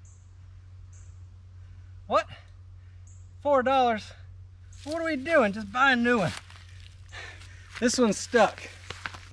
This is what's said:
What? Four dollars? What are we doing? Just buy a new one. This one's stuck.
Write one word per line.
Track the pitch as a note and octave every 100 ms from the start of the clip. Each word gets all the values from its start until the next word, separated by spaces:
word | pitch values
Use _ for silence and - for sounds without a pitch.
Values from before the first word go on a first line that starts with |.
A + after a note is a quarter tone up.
| - - - - - - - - - - - - - - - - - - - - -
What? | C#4 - - - - - - - - - - - -
Four | C#4+ C#4
dollars? | B3 C4+ A#3+ A3 - - - - - - - -
What | C#4+ E4
are |
we | E4 D4
doing? | C#4 D#4+ G#3
Just | G3+ G3+
buy | B3 C4+
a | B3
new | A#3+ A#3+
one. | D#3 - - - - - - - - - - - - - - -
This | A#3+ B3
one's | A3+ F#3
stuck. | - A#3+ G3 - - - - - - - -